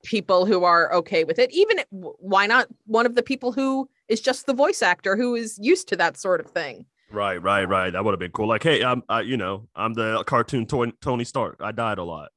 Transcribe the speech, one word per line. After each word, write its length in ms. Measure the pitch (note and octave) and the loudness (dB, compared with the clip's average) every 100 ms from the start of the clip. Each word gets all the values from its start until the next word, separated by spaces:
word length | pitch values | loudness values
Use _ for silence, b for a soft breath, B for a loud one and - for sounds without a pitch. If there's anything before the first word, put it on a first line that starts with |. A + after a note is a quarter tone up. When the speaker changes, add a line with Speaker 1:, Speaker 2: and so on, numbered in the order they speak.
Speaker 1:
people 420 | - A3 - F3+ F#3+ | -4 -4 2 2 4
who 200 | F#3 F3+ | 4 4
are 280 | E3+ E3 | 4 4
okay 300 | F3 E3+ F3+ | 0 2 0
with 160 | D#3+ E3 | 0 0
it. 120 | B3 | 0
Even 260 | D4 G#4+ F#4+ | 2 2 2
if, 100 | - | -2
w-, 240 | F#3+ E3+ - | -12 -14 -14
why 260 | F#3+ G3 G3+ | 0 2 4
not 220 | B3 A3+ - - | 2 2 -8 -2
one 200 | A3 A#3+ | 2 2
of 100 | A#3+ | 0
the 80 | |
people 300 | A#3+ C4 B3 | -2 -4 -4
who 340 | C4 C4+ C4+ C4+ _ _ | -2 -2 -2 -6 _ _
is 100 | A#3 | -2
just 260 | - B3+ - | 0 -2 -2
the 80 | |
voice 280 | B3 D4+ F#4 | 2 2 2
actor 340 | G3 F3+ F#3+ G3 | 0 0 0 0
who 200 | B3 A#3 | 0 -2
is 220 | A3+ G3 | -6 -4
used 260 | A3 F4+ - | 2 2 0
to 80 | F3+ | 0
that 220 | E3+ - | 0 0
sort 240 | F#3+ F3 | -2 -2
of 60 | - | -2
thing? 340 | F3 D3 G2+ - _ _ | -6 -6 -10 -20 _ _
Speaker 2:
Right, 300 | G#2 G2+ F2+ | -4 -2 -2
right, 220 | F#2 G2+ | 0 0
right. 300 | F#2+ F#2+ F#2 | 2 0 0
That 100 | F2+ | -2
would 80 | G#2+ | -2
have 80 | F#2 | -2
been 120 | F2+ | -6
cool. 160 | - G#2+ | -4 -2
Like, 140 | G#2+ | 0
"Hey, 200 | E3 D3 | 2 2
I'm, 200 | B2+ B2 - | 2 0 -2
I, 140 | A2+ | -4
you 160 | G#2+ B2+ | -2 -4
know, 320 | F#2 G2 A2 | -4 -6 -12
I'm 200 | - A2 | -6 -4
the 280 | A2+ A2 A2 - | -2 -2 -2 0
cartoon 400 | B2 A2+ C3 A2+ | -2 0 -4 -2
to-, 260 | C#3 A#2+ - | -2 -2 -4
Tony 240 | D3 B2 | -6 -4
Stark. 380 | A#2+ C#3 G#2+ - | -4 -4 -6 -6
I 100 | G#2 | -8
died 260 | A2+ A#2 G2 | -4 -4 -4
a 60 | |
lot." 260 | E2+ D#2+ D2 | -8 -10 -16